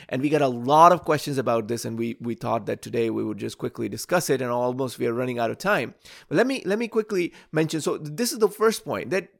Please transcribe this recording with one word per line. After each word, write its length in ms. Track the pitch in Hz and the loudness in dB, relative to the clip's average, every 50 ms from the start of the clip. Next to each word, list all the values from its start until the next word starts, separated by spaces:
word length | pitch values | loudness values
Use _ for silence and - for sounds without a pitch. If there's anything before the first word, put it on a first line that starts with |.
| - - | -12 -8
And 140 | - 131 135 | -6 -2 0
we 60 | 147 | 0
get 140 | 151 151 147 | 2 2 2
a 60 | 131 | 2
lot 440 | 123 120 120 127 147 156 165 175 180 | 0 -2 0 4 6 8 10 8 8
of 120 | 160 - | 6 2
questions 340 | - 156 147 - 147 143 131 | 0 0 0 0 -2 -4 -2
about 300 | 123 120 117 117 110 104 | 0 2 0 0 0 -2
this, 160 | 120 113 - | -4 -4 -4
and 140 | 117 113 113 | -6 -4 -4
we, 180 | 117 117 113 - | -4 -4 -4 -6
we 140 | - 117 113 | -6 -8 -8
thought 320 | - - 117 113 113 101 | -6 -2 -2 -2 -2 -2
that 160 | - 110 104 - | -4 -6 -6 -6
today 280 | - 117 120 117 113 | -6 -2 0 0 0
we 140 | 110 110 110 | 0 -2 -2
would 140 | 110 107 104 | -4 -4 -6
just 200 | 113 113 - - | -8 -8 -8 -6
quickly 300 | 160 - - - 117 110 | -8 -8 -6 -4 -6 -6
discuss 420 | 104 117 - - 170 180 - - | -6 -8 -4 0 0 0 2 2
it, 100 | 143 127 | 0 0
and 100 | 131 123 | 0 -2
almost 480 | 120 123 123 123 127 127 135 127 117 - | 0 0 0 0 0 -2 -4 -4 -2 -2
we 80 | 123 | -2
are 80 | 120 117 | -2 0
running 240 | 120 127 127 123 117 | 0 -2 -2 -2 -2
out 120 | 117 113 | -2 -2
of 80 | 113 - | -2 -2
time. 360 | - 185 208 175 123 110 - _ _ - - - - _ | -2 0 0 0 0 -4 -8 _ _ -20 -20 -20 -12 _
But 80 | 131 | 2
let 100 | 165 233 | 2 2
me, 160 | 254 277 240 - | 2 0 -4 -2
let 140 | 175 196 220 | -2 -2 -2
me 80 | 240 | -2
quickly 460 | 220 220 226 214 214 208 185 175 160 - - - _ | 0 0 -2 -2 0 -2 -2 -2 -2 -6 -10 -20 _
mention, 300 | - 156 160 151 - 160 | 0 0 0 0 0 -2
so 180 | 139 190 151 95 | -2 -2 -2 -2
this 340 | 156 147 151 151 240 240 330 | -6 -10 -4 -2 -2 -2 0
is 60 | 233 | 0
the 100 | 220 202 | 0 0
first 360 | 208 - 214 226 214 - - | 2 2 2 2 2 2 -6
point, 260 | 156 120 98 - 113 | -6 -4 -4 -4 -2
that 180 | 156 190 - - _ _ | -2 -4 -4 -6 _ _